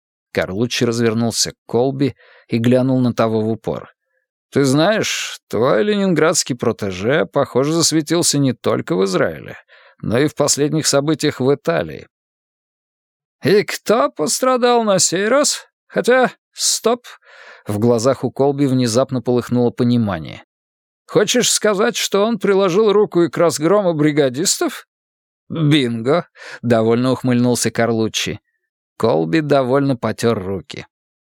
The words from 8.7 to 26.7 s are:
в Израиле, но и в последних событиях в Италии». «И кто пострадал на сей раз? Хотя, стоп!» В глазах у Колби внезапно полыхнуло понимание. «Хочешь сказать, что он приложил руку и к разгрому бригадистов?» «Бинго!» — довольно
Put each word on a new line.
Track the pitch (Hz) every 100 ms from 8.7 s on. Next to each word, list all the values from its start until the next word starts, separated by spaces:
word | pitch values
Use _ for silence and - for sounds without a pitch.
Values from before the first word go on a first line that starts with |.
| 127 - 175
в | 196
Израиле, | 180 107 73 57 - _ - - -
но | - 113
и | 147
в |
последних | - 143 135 147 156 -
событиях | 143 143 156 151 -
в | 127
Италии». | 143 - 165 82 58 - _ _ _ _ _ _ _ _ _ _ _ _ _
«И | 131 202
кто | - - - 226 294
пострадал | - 294 - 262 254 240 240
на | 220 190
сей | - 165 208
раз? | 269 294 - - _ _
Хотя, | - 202 254 240 - _
стоп!» | - - - 240 240 - - _ - - - -
В | 104
глазах | 120 117 127 127
у | 123
Колби | - 139 139 143
внезапно | 131 123 113 135 127
полыхнуло | 120 123 - 123 120
понимание. | - 120 120 107 85 69 - - _ _ _ _ _ -
«Хочешь | 160 208 247 196
сказать, | - 214 196 233 -
что | - 196 214
он | 226
приложил | 208 190 196 175 220
руку | 202 208 175
и | 170
к | -
разгрому | 170 135 156 208 185
бригадистов?» | 160 151 147 139 123 196 - 330 - - _ _ _ _ _ -
«Бинго!» — | 160 151 151 120 117 120 170 - - - -
довольно | 123